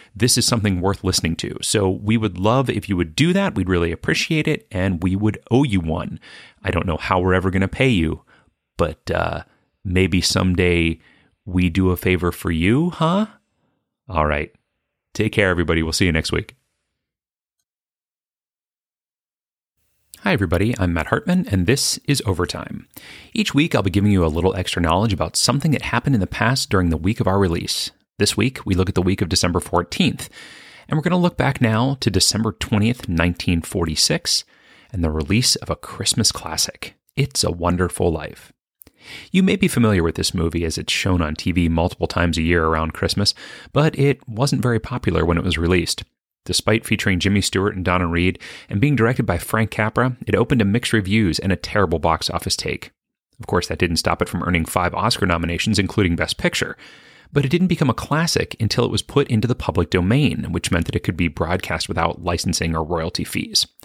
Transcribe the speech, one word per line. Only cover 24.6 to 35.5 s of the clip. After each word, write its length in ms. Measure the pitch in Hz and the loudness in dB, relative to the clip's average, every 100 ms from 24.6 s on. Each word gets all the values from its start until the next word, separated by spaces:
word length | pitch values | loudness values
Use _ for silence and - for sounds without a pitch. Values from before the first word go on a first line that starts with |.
| 90 - | -2 0
knowledge 340 | 80 87 113 | 2 2 2
about 220 | 90 80 - | 0 -2 0
something 360 | - 135 160 | 0 0 0
that 100 | 139 | 0
happened 320 | - 117 143 | 0 -2 2
in 80 | 127 | 0
the 60 | 90 | 0
past 420 | - 113 131 - | 0 0 0 0
during 220 | 98 87 | 2 2
the 60 | 78 | 0
week 220 | 87 - | 0 0
of 60 | 92 | 0
our 140 | 98 | 2
release. 500 | 95 82 - - - - _ - | 2 0 -4 -6 -6 -12 _ -2
This 180 | 101 - | 0 2
week, 260 | 117 - | 0 0
we 120 | - 90 | -2 0
look 120 | 92 | 2
at 60 | |
the 80 | 90 | 0
week 220 | 92 92 | 0 0
of 60 | 90 | 0
December 300 | 90 90 85 | 0 2 0
fourteenth, 680 | - 87 87 - 170 - - - - - - - - | 0 -2 -2 0 0 0 -10 -16 -20 -20 -20 -20 -6
and 80 | 156 | -4
we're 60 | |
gonna 160 | - 180 | 0 2
look 200 | 175 - | 0 0
back 220 | 131 135 | -2 0
now 380 | 117 110 131 135 | 0 2 0 0
to 100 | 117 | 0
December 400 | 92 - 104 110 | 0 0 0 -2
twentieth, 580 | - - 104 110 123 - | -4 -2 2 2 -2 -2
nineteen 520 | 85 85 87 - 85 | 0 0 0 0 -2
forty-six, 800 | - 95 82 78 - 160 - - - _ _ - _ | -2 -4 -2 0 0 0 -2 -4 -4 _ _ -20 _
and 100 | 92 | -2
the 60 | 80 | 0
release 460 | 78 73 107 127 | 0 0 2 2